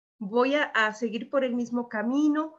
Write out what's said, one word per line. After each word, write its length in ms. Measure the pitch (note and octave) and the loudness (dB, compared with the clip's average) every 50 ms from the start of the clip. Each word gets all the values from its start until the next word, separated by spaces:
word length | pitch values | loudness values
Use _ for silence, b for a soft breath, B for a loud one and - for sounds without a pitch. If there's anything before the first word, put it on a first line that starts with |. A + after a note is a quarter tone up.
| _ _ _ | _ _ _
¿Voy 380 | - A3 F#3+ A3+ A#3+ B3 C4+ C#4+ | -12 -8 -2 2 2 4 4 4
a, 80 | D4+ C#4+ | 2 0
a 300 | C#4+ - A3+ G#3+ G#3+ G#3+ | 0 2 2 2 2 0
seguir 340 | - B3 A3 G#3 A3+ - - | -2 -4 -4 -4 -4 -6 -2
por 140 | - C4+ C4 | 0 0 0
el 100 | B3 A#3 | 0 0
mismo 340 | A#3+ A#3+ A#3 A#3+ A#3+ A#3+ | -2 -4 -2 -4 -4 -4
camino? 680 | A#3+ A3+ G#3+ G#3+ A#3+ C4+ C#4+ D4+ D4+ D4 D4+ D#4+ D#4 b | -4 -4 -4 -2 0 2 2 4 4 2 2 -2 -4 b